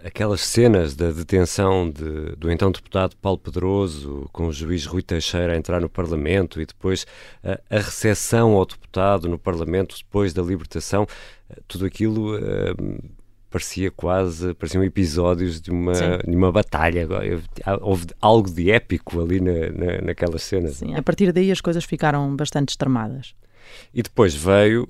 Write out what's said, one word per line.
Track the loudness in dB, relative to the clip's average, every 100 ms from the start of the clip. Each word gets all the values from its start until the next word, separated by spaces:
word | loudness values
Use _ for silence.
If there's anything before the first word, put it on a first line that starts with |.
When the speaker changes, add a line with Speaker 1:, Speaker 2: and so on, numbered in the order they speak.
| -14
Speaker 1:
aquelas | -4 -2 -2
cenas | 0 4 6 6 2 0
da | -2
detenção | -2 0 2 2 2 2 2 0
de, | -6 -10 -8 -10 -6
do | -4
então | 0 0
deputado | 0 -4 -2 -2 -2
Paulo | -4 -4
Pedroso, | -4 -4 0 0 -2 -4 -10 -10 -10
com | -6 -4
o |
juiz | -4 -4 -4 -4
Rui | -6
Teixeira | -4 -4 -2 -2 0
a | -2
entrar | -2 -2
no | -2
Parlamento | -4 -4 -2 0 0 0 -4
e | -10
depois, | -4 -2 -2 -6 -18 -20 -12
eh, | -8 -8 -2
a | -2
recepção | -2 -2 0 0 2 4 6
ao | 6 4
deputado | -2 -8 0 2 2 0
no | -4
Parlamento | -4 -4 -2 -2 -2 -8
depois | -4 0 0
da | 0
libertação, | -2 -4 -6 -10 -2 0 0 -6 -20 -20 -20
eh, | -20 -14
tudo | -6 -4
aquilo, | -2 -2 0 -2 -4
eh, | -4 -2 -2 -4 -6 -8 -12 -20 -20 _ -10
parecia | -8 -6 -4 -4
quase, | -4 0 0 0 -2 -6
pareciam | -4 -2 0
episódios | 0 2 0 2 2 2 -2 -4
de | -4
uma, | -2 0 2
Speaker 2:
Sim. | 2 0 0
Speaker 1:
de | 4
uma | 4
batalha. | 4 0 0 2 0
Agora, | -2 -4 -4
eu, | -4 -6 -8 -4
há, | -2
houve | 0 -2 -2 0
algo | 6 6 4
de | 0 4
épico | 2 2 -4 -2 -4
ali | 0 2
na, | 2 0 -2
na, | -2 -2 -2
naquelas | -4 -2 -2 -2
cenas. | -4 -2 -2 -4
Speaker 2:
Sim, | -6 -2
a |
partir | -2 2 2
daí | 4 2
as | 0
coisas | -2 -2
ficaram | -4 0 2 2 0 -2
bastante | -2 -2 -2
extremadas. | -2 0 0 -2 -8 -14 -20 -20 -20 -20 -20 -6
Speaker 1:
E | -4
depois | -2 4 4 4
veio | 4 6 6 4